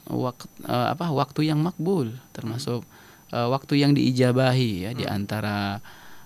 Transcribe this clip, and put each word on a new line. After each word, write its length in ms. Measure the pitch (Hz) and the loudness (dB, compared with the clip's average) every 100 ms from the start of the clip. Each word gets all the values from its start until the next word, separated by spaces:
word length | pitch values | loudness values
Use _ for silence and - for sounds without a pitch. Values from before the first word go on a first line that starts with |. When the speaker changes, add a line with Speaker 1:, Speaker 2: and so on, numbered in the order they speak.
| - | -6
Speaker 1:
wak-, 400 | 123 127 - - - | -4 -4 -6 -14 -12
eh, 240 | - 120 117 | -4 0 0
apa, 220 | 151 170 | 0 -2
waktu 400 | 135 139 - 156 | 0 -2 0 0
yang 80 | 151 | 2
makbul, 480 | 165 - 160 196 117 123 - | 0 -2 -2 0 -2 -6 -14
termasuk, 480 | - 117 120 139 120 | -12 -8 -6 -4 -6
Speaker 2:
Hmm. 560 | - - - - - 120 | -8 -18 -20 -20 -8 -4
Speaker 1:
eh, 120 | 120 | 0
waktu 260 | 135 - 143 | -2 0 4
yang 160 | 143 | 6
diijabahi, 800 | 143 127 127 127 123 131 127 120 92 | 6 4 4 4 4 4 4 2 -2
ya, 100 | 95 | -4
di 120 | 123 | -6
Speaker 2:
Hmm. 80 | 101 | -4
Speaker 1:
antara, 720 | 104 101 107 107 104 101 101 - - - - | -4 -2 -4 -2 -2 -2 -4 -10 -20 -20 -18